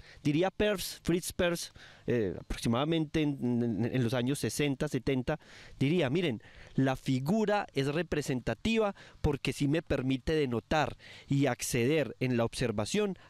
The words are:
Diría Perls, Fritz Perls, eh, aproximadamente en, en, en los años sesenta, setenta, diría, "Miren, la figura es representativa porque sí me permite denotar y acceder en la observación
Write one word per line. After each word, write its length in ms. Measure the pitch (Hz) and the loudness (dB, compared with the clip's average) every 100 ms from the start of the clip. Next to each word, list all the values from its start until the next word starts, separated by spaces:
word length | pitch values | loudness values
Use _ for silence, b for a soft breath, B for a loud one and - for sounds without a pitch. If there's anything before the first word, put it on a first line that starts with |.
| B B | B B
Diría 300 | 143 151 185 | 0 2 0
Perls, 480 | - 208 185 - - | 2 0 0 -4 -6
Fritz 300 | - 175 - | 0 0 0
Perls, 400 | - 175 170 - B B B - | 0 2 2 -6 B B B -2
eh, 300 | 120 95 - | 0 0 -2
aproximadamente 840 | - - 123 117 156 165 151 165 | -8 -4 0 2 2 0 0 0
en, 420 | 147 139 123 120 | 0 0 0 2
en, 220 | 120 98 117 | 0 0 0
en 180 | 131 | 0
los 100 | 117 | 0
años 260 | 127 123 143 | 0 -2 -2
sesenta, 500 | 113 - 147 135 151 | -2 0 -2 0 -2
setenta, 500 | 131 143 131 123 151 B B B - | -2 0 -2 -2 -6 B B B -2
diría, 300 | 135 180 131 | 2 2 2
"Miren, 320 | 165 165 104 B B B - | 2 0 -2 B B B 0
la 220 | 135 131 | 0 0
figura 720 | - 131 139 220 208 208 - | -2 -2 2 0 2 0 -2
es 140 | 135 139 | -2 -2
representativa 1080 | 147 165 151 143 127 117 117 220 226 202 - B B | -2 -2 -4 -2 -4 -2 -4 0 2 0 -2 B B
porque 320 | 156 143 - | -2 0 -4
sí 160 | - 139 | -2 0
me 120 | 160 | 0
permite 520 | - 135 127 131 - | 0 -2 0 -2 0
denotar 640 | 156 135 113 - 156 135 - B B B | 0 2 -2 0 0 0 -4 B B B
y 180 | 139 139 | 2 2
acceder 720 | 123 - 127 120 160 113 - | 0 -2 0 2 2 0 -2
en 160 | 127 120 | 0 0
la 80 | |
observación 760 | 113 - 120 107 104 202 208 175 B | 0 0 -2 -2 -2 0 0 -4 B